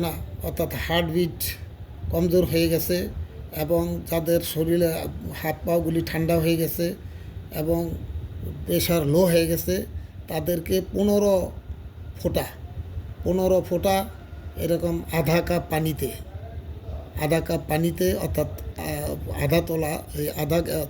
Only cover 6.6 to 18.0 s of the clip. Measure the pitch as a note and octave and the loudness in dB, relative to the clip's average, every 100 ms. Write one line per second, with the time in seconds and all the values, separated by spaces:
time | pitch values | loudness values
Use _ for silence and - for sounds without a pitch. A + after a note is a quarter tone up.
6.6 | D#3 - E3+ G3+ - - - - - D#3 | 2 0 -2 -2 -10 -14 -12 -12 -10 -4
7.6 | D#3 E3+ E3+ D#3 - - - - - - | 0 0 0 -6 -6 -8 -8 -8 -10 -8
8.6 | - E3+ - E3+ C#3+ D#3+ F#3 E3+ E3 E3 | -2 0 4 2 4 6 6 6 4 0
9.6 | E3+ F#3 A3+ - - - - D#3+ D#3 F3 | 0 -2 -2 -8 -12 -14 -8 -4 0 0
10.6 | - F#3 F3+ - G#3 G3+ G3+ F#3+ - - | 2 0 0 2 4 6 6 4 2 -6
11.6 | - - - - - - - - - - | -12 -12 -12 -14 -14 -4 0 0 -2 -8
12.6 | - - - - - - - F#3 F#3 F#3 | -12 -10 -8 -8 -10 -4 0 4 6 4
13.6 | - F3 G3 F#3+ - - - - - - | 4 2 4 2 0 -8 -14 -12 -10 -4
14.6 | E3 E3 E3+ E3+ - E3 D3+ E3+ E3+ F3 | 0 2 2 -2 0 0 4 4 4 0
15.6 | - D#3 D#3+ C#3+ C#3 - - - - - | 0 0 0 0 -2 -4 -10 -12 -10 -10
16.6 | - - - - - - D3+ E3 E3 E3 | -10 -12 -8 -10 -8 -2 2 2 2 -2
17.6 | - D#3 E3+ E3 | 0 0 2 2